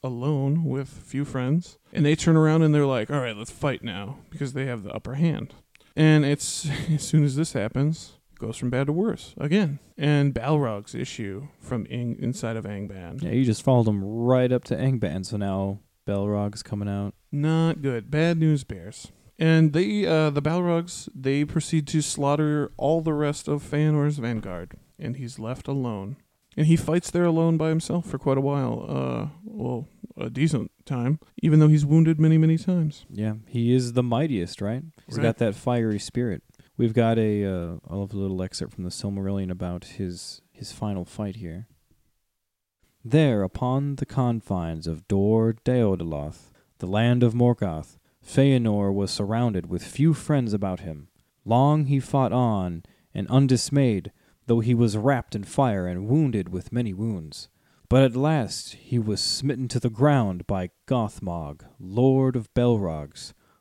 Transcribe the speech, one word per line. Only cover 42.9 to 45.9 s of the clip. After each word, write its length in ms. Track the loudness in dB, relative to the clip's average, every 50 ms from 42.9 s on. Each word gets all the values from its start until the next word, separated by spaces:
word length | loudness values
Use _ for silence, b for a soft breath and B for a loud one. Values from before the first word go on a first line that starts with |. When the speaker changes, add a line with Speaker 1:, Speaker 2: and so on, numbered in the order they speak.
| _ _ -4
Speaker 2:
There, 380 | 2 4 4 4 4 4 2 0
upon 520 | -2 -2 -2 -2 0 0 0 0 -2 -4
the 100 | -6 -8
confines 800 | -6 -2 0 0 0 0 -2 -4 -4 -4 -4 -4 -4 -6 -6 -6
of 220 | -6 -8 -6 -4 -2
Dor 460 | 0 2 2 4 4 4 2 2 0 -2 -2
Daedaloth, 880 | 0 0 2 2 2